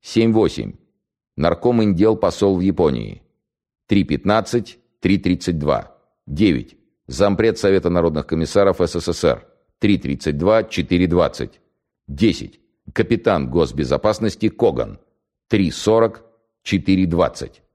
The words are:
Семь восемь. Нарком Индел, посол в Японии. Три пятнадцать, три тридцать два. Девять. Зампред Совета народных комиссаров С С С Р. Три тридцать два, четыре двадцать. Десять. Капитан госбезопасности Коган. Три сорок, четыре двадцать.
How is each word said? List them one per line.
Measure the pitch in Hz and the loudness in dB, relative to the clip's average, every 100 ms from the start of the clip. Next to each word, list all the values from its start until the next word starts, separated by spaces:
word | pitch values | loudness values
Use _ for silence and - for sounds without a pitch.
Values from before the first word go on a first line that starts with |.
Семь | - 110 113 | -2 0 2
восемь. | 110 95 - 52 - _ _ _ _ _ - | 2 0 -2 -10 -12 _ _ _ _ _ -4
Нарком | 82 85 123 120 | -2 0 0 2
Индел, | 107 87 107 110 | 2 4 2 2
посол | 92 - 101 92 | -2 0 0 2
в | |
Японии. | 95 85 80 62 55 50 _ _ _ _ _ _ _ | 0 2 0 0 -10 -16 _ _ _ _ _ _ _
Три | 101 | 0
пятнадцать, | - 71 98 110 107 120 - - _ _ | 0 -2 0 0 0 -6 -6 -20 _ _
три | 90 98 | 0 0
тридцать | 90 87 - 80 | 0 -2 -2 -4
два. | 73 65 - _ _ _ - | -2 -2 -6 _ _ _ -12
Девять. | 71 104 65 - _ _ _ - | 0 2 2 -4 _ _ _ -16
Зампред | 65 101 98 92 82 | 0 0 2 0 0
Совета | 98 95 87 | 2 2 2
народных | 87 85 76 - | 0 0 -2 -4
комиссаров | 80 80 104 98 90 | -4 0 2 2 2
С | 87 87 | -2 -2
С | 85 | -6
С | 82 | -2
Р. | 85 64 - _ _ _ | 0 -2 -8 _ _ _
Три | 107 95 | 0 0
тридцать | 67 67 78 73 | -2 -4 -4 0
два, | 90 110 - | 2 2 0
четыре | - 80 87 90 | -6 -2 0 2
двадцать. | 87 80 - 57 _ _ _ _ _ - | 2 0 -2 -12 _ _ _ _ _ -16
Десять. | 69 107 - - _ _ _ - | 0 0 0 -10 _ _ _ -8
Капитан | - 110 113 117 87 65 | -4 0 0 0 0 0
госбезопасности | 78 76 64 67 69 104 104 110 - 110 | 0 0 -2 -2 0 0 -2 -4 -2 -4
Коган. | - 113 71 57 98 _ _ _ _ _ | 0 0 0 -8 -10 _ _ _ _ _
Три | 107 90 | 0 0
сорок, | - - 110 113 - _ _ _ _ | -2 2 2 2 -2 _ _ _ _
четыре | - 98 - 95 92 | -4 -2 2 2 2
двадцать. | 85 82 - 60 _ _ | 2 0 -2 -14 _ _